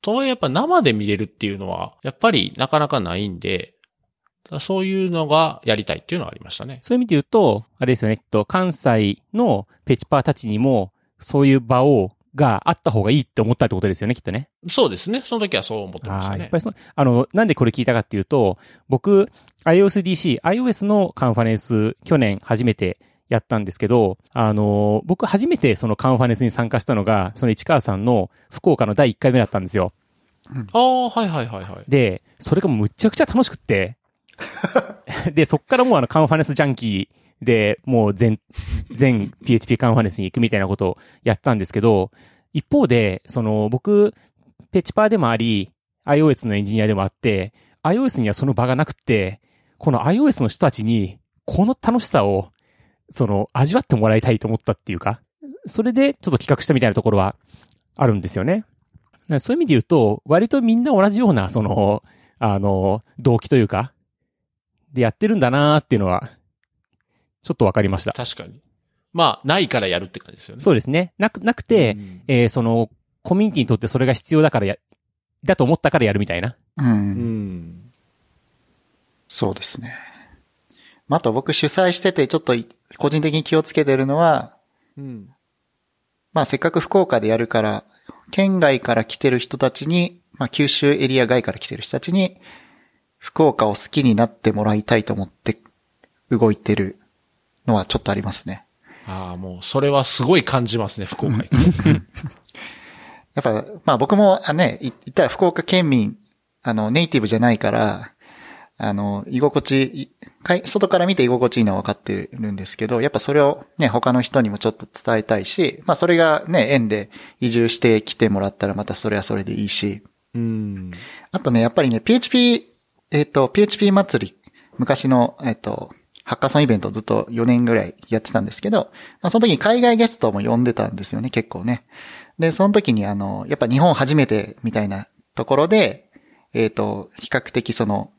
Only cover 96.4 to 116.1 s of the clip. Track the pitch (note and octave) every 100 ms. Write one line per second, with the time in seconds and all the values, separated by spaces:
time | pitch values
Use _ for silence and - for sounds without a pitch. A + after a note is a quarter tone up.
96.4 | A2 G#2 - G#2 F#2+ - _ _ _ _
97.4 | _ _ - G#2+ F#2+ - - G2 F#2 -
98.4 | - F#2+ _ _ _ - - F#2+ F#2 F2+
99.4 | F#2 F2+ - C3+ C#3 C#3 C3 - B2+ F3+
100.4 | - C3 A#2 A2+ G2+ - F#2+ - - A2
101.4 | - - F3+ - - - - - - -
102.4 | _ - - - - - - - _ -
103.4 | B2+ G#2+ - - - B2+ C3 G#3 G#3 F#3+
104.4 | - D3+ D#3+ - C3 - - - C#3+ -
105.4 | F#3 E3+ - F#3 E3 C3 G#2 - _ _
106.4 | _ _ - A2 G#2+ C3+ E3+ C#3+ G#2+ A2
107.4 | A#2+ A2 G#2+ A2+ A2 - - _ _ -
108.4 | - - - _ G#2+ G2+ G#2 G2+ - B2+
109.4 | C#3+ C#3+ - C3+ C3 C3 C3+ _ - _
110.4 | - F3 - G#3 G3 F#3 F3 F#3 B2 B2
111.4 | B2 B2 G#2+ F#2+ G2+ G2+ - G2 - -
112.4 | G#2+ G2 F#2+ - A2 A#2+ C#3 - - D3
113.4 | C#3+ D3+ - - C#3+ A2+ B2+ B2 A#2+ C#3
114.4 | A2+ G2+ A2+ - - - - A2+ G#2+ G#2+
115.4 | G2+ - D#3 - - D3+ E3+